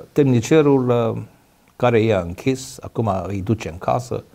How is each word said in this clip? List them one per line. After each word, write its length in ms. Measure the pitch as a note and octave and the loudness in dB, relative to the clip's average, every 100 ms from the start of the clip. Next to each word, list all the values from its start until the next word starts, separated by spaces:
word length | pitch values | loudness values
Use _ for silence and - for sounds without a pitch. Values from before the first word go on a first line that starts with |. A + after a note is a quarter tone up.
| - | -4
temnicerul, 760 | - C#3 A#2+ A2+ D#3+ C#3+ C#3 B2 | 0 2 2 4 4 6 4 2
uh, 340 | A#2+ A2+ A2 A2 _ _ _ _ _ | 0 0 -4 -10 _ _ _ _ _
care 240 | B2 A#2 | 2 4
i-a 200 | A2+ G2+ | 4 2
închis, 580 | E2+ F2 C3+ B2+ - - | -2 -4 -4 -4 -6 -16
acum 300 | - - A2 F#2+ F2+ | -12 -4 -2 -2 -4
îi 160 | G2+ | -6
duce 260 | G2 G#2+ - | -2 -4 -4
în 100 | E2 | -8
casă, 460 | - B2 A#2 G#2+ - | -4 -2 -4 -10 -10